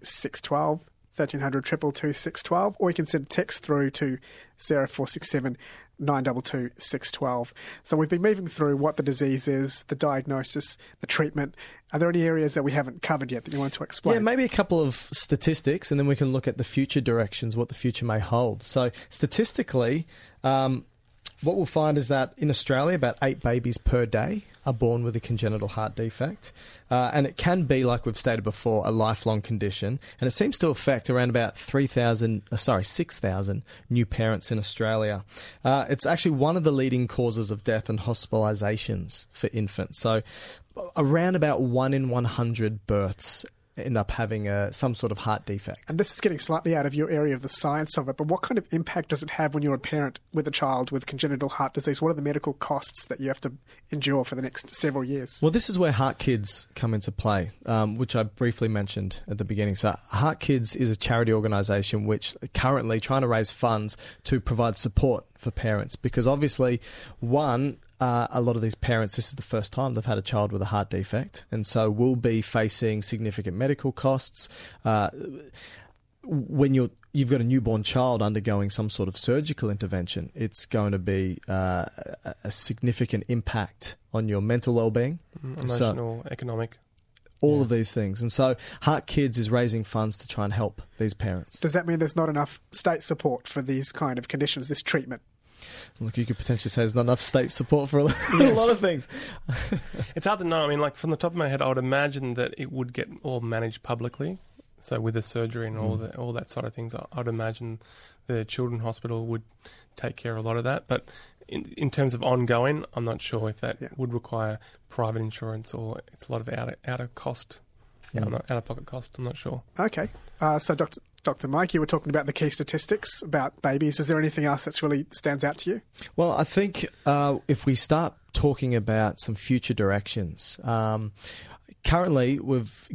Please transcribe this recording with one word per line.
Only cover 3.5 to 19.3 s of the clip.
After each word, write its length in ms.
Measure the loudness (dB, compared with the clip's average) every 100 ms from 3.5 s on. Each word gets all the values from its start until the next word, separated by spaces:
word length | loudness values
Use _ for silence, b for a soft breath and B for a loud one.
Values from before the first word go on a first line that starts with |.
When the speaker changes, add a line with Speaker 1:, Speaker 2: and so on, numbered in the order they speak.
| -4
Speaker 1:
through 280 | 0 2 2
to 260 | 0 -2 -2 B B B B
zero 260 | 0 2 2
four 180 | -2 -4
six 220 | -4 -2
seven 280 | 0 -2 -6 B B B -4
nine 260 | 0 2
double 180 | 0 -2
two 280 | -4 -4 -6 -6
six 360 | -6 -4 -6
twelve. 400 | -4 -2 -2 -4 -10 B B -2
So 100 | 2
we've 140 | 2
been 120 | 2
moving 280 | 2 2 -2
through 260 | 0 2 4
what 220 | 2 2
the 60 |
disease 440 | 0 2 2 0 0
is, 380 | 0 0 -4 -6
the 80 | -2
diagnosis, 800 | 0 0 -2 -4 -2 -4 -4 -6 B B
the 80 | -4
treatment. 480 | 0 0 0 -4 -6 B B B
Are 60 | 0
there 100 | 2
any 140 | 4
areas 320 | 2 4 2 2
that 80 |
we 100 | 0
haven't 280 | 0 -2 -6
covered 300 | -2 -2 -2
yet 140 | -6 -4
that 80 |
you 60 | -2
want 120 | -2 -4
to 80 |
explain? 320 | -8 -2 2 4
Speaker 2:
Yeah, 40 |
maybe 240 | 4 2
a 60 | 2
couple 320 | 2 4 4
of 140 | 2 0 -4
statistics, 800 | -4 0 2 2 2 0 0 0
and 60 | 2
then 100 | 4
we 100 | 4
can 160 | 2
look 120 | 2 -2
at 120 | -2
the 80 | -2
future 340 | 0 2 2
directions, 560 | 2 2 2 -2 -4 -2
what 140 | -2
the 60 | -2
future 280 | -2 0
may 160 | 0 0
hold. 440 | 2 2 2 0
So 280 | -2 0 0 B B
statistically, 960 | -4 -2